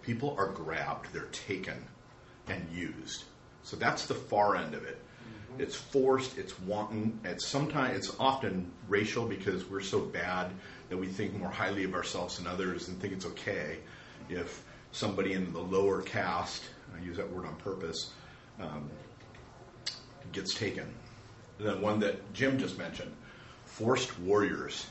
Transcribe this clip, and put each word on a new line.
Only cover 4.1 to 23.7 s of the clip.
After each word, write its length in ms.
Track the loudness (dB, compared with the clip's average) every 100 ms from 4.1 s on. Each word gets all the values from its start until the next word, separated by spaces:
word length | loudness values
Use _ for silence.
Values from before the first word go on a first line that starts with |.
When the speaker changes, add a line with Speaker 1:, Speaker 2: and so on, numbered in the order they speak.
Speaker 1:
far 420 | -2 2 6 8 6
end 180 | 2 -4
of 80 |
it. 160 | -6 -10 -12 -16 -14 -14 -12
Speaker 2:
Mm-hmm. 100 | -4
Speaker 1:
It's 140 | -2 -2
forced, 640 | 2 6 8 6 4 -4
it's 200 | -8 -6
wanton, 600 | -2 0 0 2 0 0
it's 220 | -4 -2 0
sometimes, 500 | 2 2 4 4 2
it's 180 | -2 4
often 520 | 4 6 2 0 -2 -8 2
racial 380 | 4 4 2 0
because 440 | 0 0 0 0
we're 120 | -4
so 180 | 2 2
bad 520 | 2 -2 0 0 0 -4 -12 -14 -6
that 80 | -2
we 100 | -2
think 300 | 0 -2 0
more 120 | -4
highly 340 | 0 2 2
of 100 | 0
ourselves 440 | 0 0 -2 -2 -2
than 100 | -4
others 400 | 0 0 0 -4
and 120 | -4
think 140 | -4
it's 120 | -2 -4
okay 520 | -4 -2 -2 -2 -6 -10 -16 -16 -16 -6
if 340 | -4 -4 -6 -14 -18 -12
somebody 420 | -2 0 2 2
in 200 | 2 0
the 60 | -2
lower 420 | 2 6 6 4
caste, 640 | 0 0 2 2 0 -6 -8 -14 -14 -8
I 60 |
use 140 | -6 -4
that 140 | -4
word 140 | -4 -6
on 100 | -6
purpose, 560 | -4 -2 -2 -4 -6 -8 -16 -18 -18 -8
um, 300 | -6 -6 -8 -10 -14 -16 -18 -18 -18 -18 -18 -10 -10 -10 -16 -14 -6
gets 220 | -4 -2
taken. 320 | 0 0 0 -6 -10 -14 -16 -16 -18 -18 -2
The 160 | 0 2
one 240 | 4 6
that 340 | 4 2 -4
Jim 240 | 2 4 6
just 200 | 2 -2
mentioned, 360 | -6 -6 -8 -10 -16 -16 -16 -18
forced 520 | -16